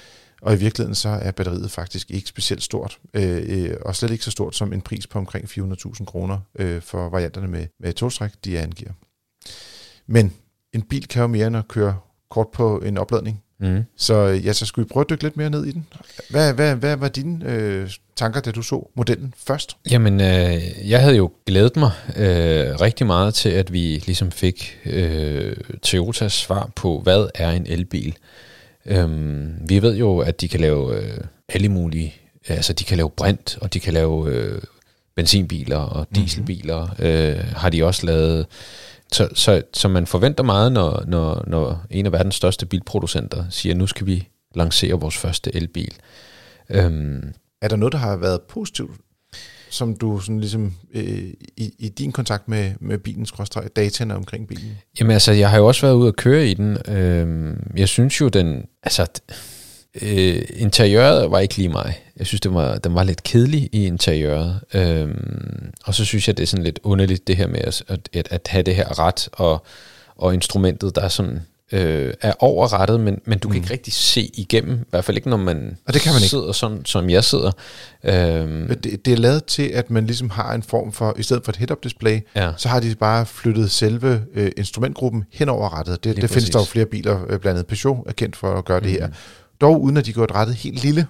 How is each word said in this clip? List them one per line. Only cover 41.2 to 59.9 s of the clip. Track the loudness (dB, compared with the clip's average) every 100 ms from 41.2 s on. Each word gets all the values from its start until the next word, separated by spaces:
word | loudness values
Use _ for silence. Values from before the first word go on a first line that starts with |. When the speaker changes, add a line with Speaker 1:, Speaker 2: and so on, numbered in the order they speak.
| 0 -2 -2
Speaker 2:
når | -2 0 -4 -6
en | -2 0
af |
verdens | 2 0 2
største | 0 0 -2
bilproducenter | -4 -2 -4 -2 -4 -6 -6 -6
siger, | -4 -2 0
"Nu | 0
skal | -2 -2
vi | -2 -4 _ _ -2
lancere | 0 2 0 0
vores | -2 -4
første | -4 -4 -4 -4
elbil." | -6 -6 -10 -12 _ -20 -20 -20 -20 -20 _
Øhm. | 2 2 2 -4 -6 -10 -16 _ _
Speaker 1:
Er | -2
der | 0
noget, | 0
der | 0
har | -2 -2
været | -2 -2
positivt, | -6 -12 -10 -10 -12 -14 _ _ _ -20 -20 -20 -14
som | -6 -4 -2
du | -2 -2
sådan | -4 -4
ligesom, | -4 -2 -4 -6 -12
øh, | -8 -6 -6 -8 -14 -20 -10
i, | -10 -8
i | -12
din | -6 -6
kontakt | -4 -4 -4 -2
med, | -2 -2 -6
med | -6 -6
bilen, | -6 -8 -10
skråstreg | -8 -8 -8 -6 -2
dataene | -2 -2 -4 -6
omkring | -8 -10 -10
bilen? | -12 -12 -14 _ 0
Speaker 2:
Jamen | 4
altså, | 6 6
jeg | 6 8
har | 8
jo | 8
også | 8 6
været | 6
ude | 6
at | 4
køre | 4 4 4
i |
den. | 2 0 -2 -2 2
Øhm, | 4 4 2 -2 -4 -6 -8 0
jeg | 2
synes | 4 2 4
jo, | 4
den, | 4 2 0 -8 _
altså, | -2 0 0 -4 -16 -18 -18 -20 -20 -20 _